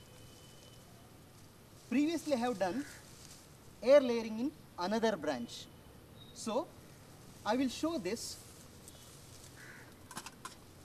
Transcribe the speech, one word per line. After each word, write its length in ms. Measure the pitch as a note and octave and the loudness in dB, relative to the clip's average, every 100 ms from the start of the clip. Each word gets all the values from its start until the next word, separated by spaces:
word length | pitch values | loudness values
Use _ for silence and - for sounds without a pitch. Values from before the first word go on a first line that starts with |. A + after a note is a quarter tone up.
| - - - - - - - - - - - - - - - - - - - | -18 -16 -18 -18 -18 -18 -18 -18 -18 -18 -18 -20 -20 -18 -18 -20 -20 -14 0
Previously 440 | B3 D4+ E4 D4+ | 4 4 2 2
I 40 | B3+ | 2
have 220 | B3 G#3 | 4 2
done 240 | F#3 A3 C#4+ - - - - - - - - - | 2 0 -4 -8 -16 -16 -16 -16 -18 -18 -18 2
air 200 | A3+ C#4+ | 10 12
layering 380 | B3+ A#3 A#3 A3 | 10 4 2 0
in 120 | C4+ - - - | 0 -2 -10 -2
another 380 | F3+ A3 A3+ F3 | 2 6 6 4
branch. 500 | D3 B2+ - - - - - - - - - | 2 0 -2 -8 -12 -16 -18 -18 -18 -18 -14
So 340 | - - A3 E4+ - - - - - - - G3+ | -6 0 2 0 -6 -18 -18 -18 -18 -16 -2 4
I 100 | B3 | 6
will 140 | C4+ | 4
show 280 | - D#4 E4 | 2 2 2
this 400 | F3+ A#3 - - - - - - - - - - - - - - - - - - - - - - - - - - | 0 -2 -4 -8 -12 -16 -16 -16 -16 -16 -16 -18 -16 -16 -16 -16 -14 -14 -16 -16 -12 -12 -12 -12 -14 -14 -18 -18